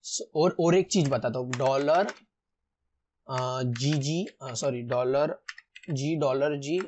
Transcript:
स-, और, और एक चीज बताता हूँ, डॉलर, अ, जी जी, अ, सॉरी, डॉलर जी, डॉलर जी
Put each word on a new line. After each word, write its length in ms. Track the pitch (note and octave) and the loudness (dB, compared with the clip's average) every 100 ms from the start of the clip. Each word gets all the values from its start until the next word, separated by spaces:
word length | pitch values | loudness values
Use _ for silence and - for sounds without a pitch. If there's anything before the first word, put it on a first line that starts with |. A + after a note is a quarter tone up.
स-, 260 | - - - | -8 -10 -6
और, 220 | D3+ E3+ - | 0 0 2
और 140 | E3+ | 4
एक 160 | F3 F#3 | 4 4
चीज 180 | G3+ C#3+ | 2 2
बताता 300 | B2+ A#2+ B2 | 2 -2 -4
हूँ, 120 | B2+ | -6
डॉलर, 560 | B2 C3 C3+ C#3+ E3 G#3 - _ _ _ _ _ _ _ _ _ _ - | 0 2 2 4 2 2 -4 _ _ _ _ _ _ _ _ _ _ -8
अ, 360 | C3 B2+ B2+ | -4 -2 -2
जी 300 | B2+ A#2+ C3+ | -2 0 0
जी, 320 | D3+ C3+ E3 G#3 - | 0 0 -2 -4 -8
अ, 120 | C3+ | -10
सॉरी, 280 | A#2 C#3+ B2 | -4 -2 -4
डॉलर 540 | A#2+ B2 B2+ C3+ D3+ - - - _ - - | -2 -2 0 2 0 -2 -12 -20 _ -20 -6
जी, 240 | C#3 C#3+ D#3+ | -4 -2 0
डॉलर 400 | C#3+ C3+ C#3+ D3 | 0 2 0 -2
जी 200 | C#3 F3 | -2 -4